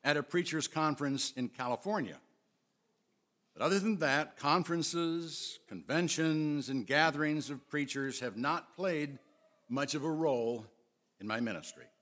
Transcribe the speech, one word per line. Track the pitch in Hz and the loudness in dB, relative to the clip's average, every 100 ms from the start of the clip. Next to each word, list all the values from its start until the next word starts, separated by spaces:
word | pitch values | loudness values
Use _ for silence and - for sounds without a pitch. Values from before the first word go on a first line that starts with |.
at | 139 147 | 4 2
a | |
preacher's | 135 175 175 160 143 | 2 0 0 -2 -2
conference | 156 156 143 143 135 - - | 0 0 2 0 0 -2 -2
in | 123 | -6
California. | - 127 120 190 214 110 73 _ _ _ _ _ _ _ _ _ _ _ _ _ | -4 -4 -2 0 -2 -2 -8 _ _ _ _ _ _ _ _ _ _ _ _ _
But | - | -2
other | 131 196 | 2 2
than | 202 202 | 2 2
that, | 151 139 151 - | 4 2 0 -2
conferences, | 143 151 170 170 156 170 170 165 165 147 - - _ | 2 2 2 0 0 0 0 -2 -4 -8 -8 -10 _
conventions, | 98 76 147 175 - 160 156 151 147 127 | -14 -2 0 2 2 2 2 2 0 -2
and | 135 101 | -4 2
gatherings | 139 160 147 151 151 135 | 4 4 4 0 0 -2
of | 139 _ | -8 _
preachers | 147 139 139 135 120 | -4 -2 -2 -4 -4
have | 123 104 | -6 -2
not | 135 165 - - | 0 -2 -4 -4
played | 190 160 147 139 _ _ _ _ _ | -2 0 -2 -8 _ _ _ _ _
much | 127 139 | -2 -2
of | 151 | -2
a | 147 | -2
role | 156 160 127 117 120 107 _ _ _ _ _ | 0 2 2 0 -2 -8 _ _ _ _ _
in | 104 | -4
my | 110 | -2
ministry. | 117 90 - - - _ | 0 -4 -8 -16 -20 _